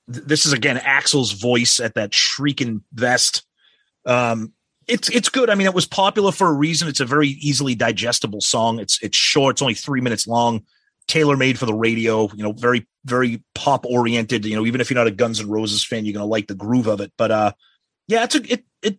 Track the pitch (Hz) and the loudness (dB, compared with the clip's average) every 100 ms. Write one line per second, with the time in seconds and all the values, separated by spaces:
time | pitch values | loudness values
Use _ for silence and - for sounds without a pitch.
0 | - 123 135 151 151 131 143 123 139 135 | -16 -10 -2 0 2 2 0 0 0 0
1 | - 147 113 98 120 120 120 - 113 113 | 2 0 0 -2 0 2 2 0 0 -4
2 | 104 - - - 143 139 123 107 - 117 | -2 0 0 0 -2 -2 -4 -6 -10 -2
3 | 123 123 - - - _ _ _ _ _ | 0 2 0 -2 -10 _ _ _ _ _
4 | 127 123 120 113 113 _ _ _ - 233 | 0 2 2 -2 -6 _ _ _ -4 -2
5 | - 240 - 262 233 202 190 185 - - | 0 0 0 2 2 2 2 0 -2 0
6 | 196 214 196 - 180 143 156 156 160 139 | 0 2 0 2 2 2 0 0 -2 -2
7 | 123 143 147 139 147 131 139 117 117 101 | 0 2 2 0 -2 0 0 0 0 0
8 | 117 120 104 104 - 120 113 113 101 - | -2 -2 -4 -4 -2 0 0 -2 -2 -4
9 | 107 - - 151 135 - 135 110 - 131 | -2 0 2 4 2 2 0 -2 -4 -2
10 | 123 110 110 117 117 110 - _ _ _ | -2 -2 -2 0 0 -2 -8 _ _ _
11 | - 160 147 135 131 120 120 107 113 113 | -2 2 2 4 2 0 0 0 0 2
12 | 113 110 104 104 107 113 120 123 - _ | 0 0 0 -2 -6 -2 0 0 -2 _
13 | 131 123 123 113 - - 147 131 123 123 | -4 0 0 -2 -10 -4 0 0 0 0
14 | 117 117 113 120 104 107 113 127 117 123 | 2 0 0 -2 -2 -2 0 0 0 2
15 | 117 98 117 107 104 107 110 104 - 117 | 2 2 -2 -2 -4 -4 -2 -4 -4 -4
16 | 107 104 104 110 104 98 104 127 110 104 | -4 -4 -2 -2 -4 -6 0 0 2 -2
17 | 101 - 110 107 104 - _ _ _ _ | -4 -2 0 2 2 -2 _ _ _ _
18 | - 226 247 302 - 247 _ _ 220 | -2 0 2 0 -2 -4 _ _ -6